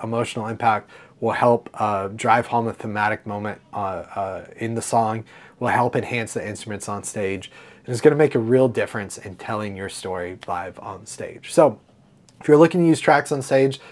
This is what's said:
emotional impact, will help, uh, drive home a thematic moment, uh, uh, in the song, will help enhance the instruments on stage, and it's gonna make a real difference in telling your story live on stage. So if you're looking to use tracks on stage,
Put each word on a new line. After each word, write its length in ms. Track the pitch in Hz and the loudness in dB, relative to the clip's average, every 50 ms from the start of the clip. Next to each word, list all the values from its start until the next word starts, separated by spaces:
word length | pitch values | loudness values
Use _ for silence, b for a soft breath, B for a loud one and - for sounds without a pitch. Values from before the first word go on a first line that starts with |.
| - | -8
emotional 440 | 113 117 117 120 - - 120 107 | -4 -2 -2 -2 -2 -4 -6 -6
impact, 420 | 113 113 - 120 113 107 104 - B B B B B B _ | -6 -6 0 2 2 2 2 -2 B B B B B B _
will 140 | 117 113 - | -2 -2 0
help, 360 | - 123 123 120 117 - - - | 2 4 4 4 4 0 -8 -6
uh, 320 | - 110 107 104 98 98 98 | -4 -2 -2 -2 -2 -4 -6
drive 380 | 107 110 - 117 113 120 113 | -8 -4 2 2 2 2 2
home 200 | - 120 117 117 | 0 0 0 0
a 60 | 113 - | -2 -6
thematic 520 | - - 110 104 104 104 107 107 - - | -8 -10 -6 -4 -2 0 0 -2 -4 -6
moment, 340 | 107 104 104 104 104 98 - _ _ - | -8 -8 -6 -6 -6 -8 -10 _ _ -8
uh, 40 | |
uh, 680 | 104 101 95 92 85 82 - - 98 98 95 92 76 - - - | -6 -6 -4 -6 -8 -10 -10 -8 -6 -6 -6 -8 -10 -12 -16 -10
in 180 | - 117 113 117 | -8 -6 -4 -4
the 80 | 117 | -4
song, 420 | - - 123 117 113 110 113 113 B B B B B B B _ | -4 0 0 2 2 0 -2 -6 B B B B B B B _
will 80 | 123 | -4
help 280 | 117 107 123 123 120 - | 0 0 0 0 0 0
enhance 380 | 127 104 - 127 120 113 - - | -2 -4 -4 -4 -6 -6 -6 -8
the 140 | 113 - | -8 -8
instruments 420 | 107 101 - - 110 104 98 - 110 | -8 -10 -10 -10 -10 -10 -10 -8 -8
on 140 | 104 101 - | -10 -8 -10
stage, 480 | - - 110 101 98 98 98 - - B B B B B B B | -8 -6 -6 -4 -4 -4 -6 -10 -14 B B B B B B B
and 80 | - 123 | -8 -4
it's 80 | 113 | 4
gonna 140 | - 151 147 | 6 6 6
make 180 | 147 151 135 - | 6 4 2 2
a 60 | 120 | 0
real 280 | 113 113 127 131 131 | 2 4 4 4 4
difference 520 | 123 104 117 101 - - 110 98 90 - - | 4 2 -2 -4 -4 -4 -8 -8 -8 -12 -14
in 160 | - 101 90 | -14 -14 -16
telling 420 | - - - 113 107 107 101 98 | -14 -10 -8 -6 -6 -6 -8 -8
your 120 | 95 98 95 | -8 -10 -10
story 500 | - - - 95 92 90 90 90 92 - - | -10 -10 -8 -8 -6 -6 -6 -8 -10 -12 -10
live 320 | - 87 87 90 90 - - | -8 -8 -8 -8 -10 -14 -14
on 260 | - 107 98 95 107 | -14 -14 -14 -14 -16
stage. 480 | - - - - 82 - - - - - | -16 -14 -12 -12 -14 -14 -16 -16 0 4
So 260 | 180 156 127 107 - _ _ _ _ _ _ _ _ _ _ _ _ | 4 4 4 4 -2 _ _ _ _ _ _ _ _ _ _ _ _
if 80 | - | 4
you're 100 | 151 147 | 6 8
looking 240 | 147 170 165 - 180 | 8 8 6 6 4
to 60 | 170 | 4
use 120 | 165 156 - | 4 4 4
tracks 320 | - 165 147 147 143 - | 4 4 4 4 2 0
on 100 | 151 135 | -4 -4
stage, 380 | 131 - 139 135 135 135 135 B B B | 0 2 4 4 4 4 2 B B B